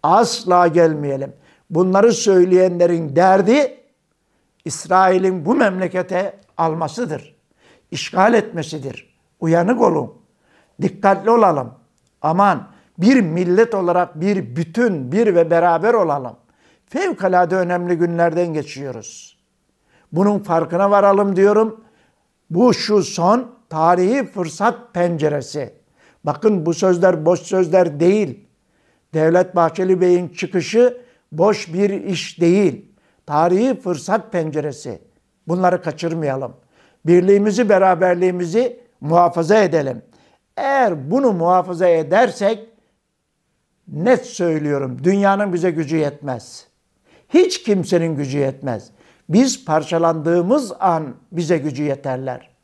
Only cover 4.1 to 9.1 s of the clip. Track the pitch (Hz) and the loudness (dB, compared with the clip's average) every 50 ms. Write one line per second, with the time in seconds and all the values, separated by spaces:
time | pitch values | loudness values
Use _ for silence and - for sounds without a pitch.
4.1 | _ _ _ _ _ _ _ _ _ _ _ 160 - - - - 185 185 190 185 | _ _ _ _ _ _ _ _ _ _ _ -12 -12 -12 -4 0 2 4 4 4
5.1 | 185 185 185 190 190 180 143 170 254 269 247 202 185 185 185 175 185 180 175 185 | 4 2 2 0 -2 -2 -2 -2 2 2 2 0 0 -2 -6 -4 -4 -6 -6 -4
6.1 | 190 180 196 196 - _ _ _ _ - 165 165 156 165 165 147 - 233 247 151 | -4 -4 -4 -4 -8 _ _ _ _ -4 -2 -2 -2 -4 -6 -8 -6 -8 -6 -6
7.1 | 151 123 - - _ _ _ _ _ _ _ _ _ _ _ _ - 143 - - | -8 -10 -12 -18 _ _ _ _ _ _ _ _ _ _ _ _ -12 -10 -10 -4
8.1 | - 180 190 226 240 226 - 220 - 170 147 156 165 156 131 135 117 - _ _ | 0 2 2 4 4 2 0 -2 -10 -10 -10 -10 -12 -12 -12 -12 -14 -14 _ _